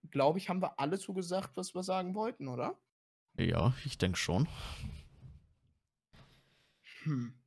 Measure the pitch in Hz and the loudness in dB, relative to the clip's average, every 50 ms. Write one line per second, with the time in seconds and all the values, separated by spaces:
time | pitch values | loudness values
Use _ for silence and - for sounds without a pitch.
0 | - - - 143 135 147 165 190 - - 180 185 180 156 - - 135 147 180 196 | -18 -2 2 6 6 6 6 4 0 0 0 0 0 0 0 0 0 0 0 -2
1 | - - 190 190 185 170 180 190 185 - - 185 185 - - 185 185 190 185 185 | -4 -4 -4 -4 -2 0 -2 -2 -2 -4 -6 -6 -6 -4 -4 -4 -2 0 0 0
2 | 180 180 185 214 220 233 269 - - 131 123 120 143 - 392 _ _ _ _ _ | 0 -2 -2 -2 -2 -2 -2 -4 -6 -4 -2 -2 -2 -2 -4 _ _ _ _ _
3 | _ _ _ _ _ _ _ - 87 85 85 82 82 120 131 - - 139 - - | _ _ _ _ _ _ _ 0 2 2 4 6 4 4 4 2 -4 -8 -2 0
4 | 95 92 90 - - - 85 95 147 - - - - - - - - - - - | 0 0 2 0 0 2 2 2 2 0 -2 -10 -10 -10 -8 -8 -8 -8 -8 -10
5 | - - - - - - - - - _ _ _ _ _ _ _ _ _ _ _ | -14 -18 -20 -20 -20 -20 -20 -20 -20 _ _ _ _ _ _ _ _ _ _ _
6 | _ _ - - - - - - _ _ _ _ _ _ _ _ _ - - - | _ _ -20 -20 -20 -20 -20 -20 _ _ _ _ _ _ _ _ _ -20 -20 -4
7 | - 156 147 127 120 117 - - _ | -2 0 0 0 0 -4 -8 -14 _